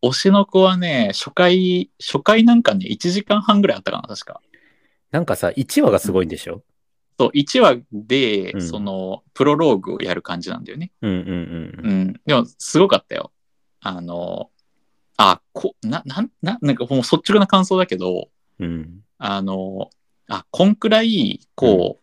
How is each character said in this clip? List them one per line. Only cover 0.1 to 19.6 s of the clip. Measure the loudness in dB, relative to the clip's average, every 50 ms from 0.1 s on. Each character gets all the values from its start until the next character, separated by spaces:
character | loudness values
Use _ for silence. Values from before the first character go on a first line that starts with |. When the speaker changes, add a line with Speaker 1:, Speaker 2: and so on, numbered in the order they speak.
| 0
Speaker 1:
し | 2 2 4
の | 4 4 4
子 | 4 4 4 4
は | 4 4
ね、 | 2 -2 -2 0 0 0 0 -2
初 | -6 -8 -8 0
回、 | 2 4 4 4 4 2 2 0 -2 -2 _ _ _
初 | -14 -6 -6 -2 4
回 | 4 6 6 8
な | 6 6
ん | 6 4
か | 2 0
ね、 | 0 -4
一 | -6 -8 -4 -4 -4 -4
時 | -4 -2
間 | _ -2 -2 2
半 | 2 2 4
ぐ | 4
ら | 2 0
い | -2
あ |
っ | -6
た | -8
か | -8 -8
な、 | -10
確 | -12 -14 -16 -16
か。 | -18 -20 -20 _ _ _ _ _ _ _ _ _ _ _ _ _ _
Speaker 2:
な | -4 -4
ん | -2
か | -2 -4
さ、 | -2 -2 -4 -2
一 | -2 -6 -2 0 2 4
話 | 4
が | 4 2
す | 0 0 -2
ご | -2 -2
い |
ん | -2
で | -6
し | -12 -12 -14
ょ？ | -14
Speaker 1:
う | -14
ん。 | _ _ _ _ _ _ _ _ _ _ _ _
そ | -2
う、 | 0 0
一 | 0 -2 0 2 4
話 | 4 4 4 2 -4 _ -14
で、 | -14 -6 -2 -2 0 0 0 -2 -4 -4 -6 -8
Speaker 2:
う | -8
ん。 | -8
Speaker 1:
そ | -8 -8 -8
の、 | -8 -8 -8 -8 -8 -10 -10 -12 _ _ _
プ | 0 2
ロ | 2 2
ロ | 2 2 2 2
ー | 0
グ | -2 -6 -8
を | -8
や | -6 -6 -6
る | -6 -6
感 | -10 -10 -10
じ | -8 -10
な | -12 -12
ん | -12
だ | -14
よ | -12 -12
ね。 | -12 -14 _ _ -4
Speaker 2:
う | -4
ん |
う | -4
ん | -4
う | -4
ん |
う | -6 -8 -8 -8 -8 -10 -12 -12 -12 -14 -10 -4 -2
ん。 |
Speaker 1:
う | -2 0 -2 -2
ん。 | -4 -8 _
で | 0 0
も、 | 0 0
す | -2 _ _ -16 -2 2 4
ご | 4
か | 4 4 0
っ | _ _
た | -10
よ。 | -10 -10 -10 _ _ _ _ _ _ _ _ _ _
あ | _ -10 -10 -10
の、 | -12 -12 -10 -10 -10 -10 -10 -12 -12 _ _ _ _ _ _ _ _ _ _ _ _ _ _
あ、 | 2 4 4 4 2 _ _ _
こ-、 | -10 -10 -10 -10 _ -8
な-、 | -6 -6 -6 -8
な | -8 -6 -6 -6
ん-、 | -6 _ _ -6
な-、 | -6 -6 -2 -2
な | -2 0
ん |
か | 0 -2
も | -2 -2 -2
う |
率 | 0 2 0
直 | 0 0 2 4 4
な | 4 4
感 | 4 2 2
想 | 2 0
だ | 0 0
け | -2 -4
ど、 | -6 -4 -4 -4 -4 -6 _ _ _ _ _ _ _
Speaker 2:
う | -8
ん。 | -8 -6 -8 -10 -12 -18 -20 _ _ _ _
Speaker 1:
あ | -6 -6 -4 -4 -4
の、 | -4 -6 -6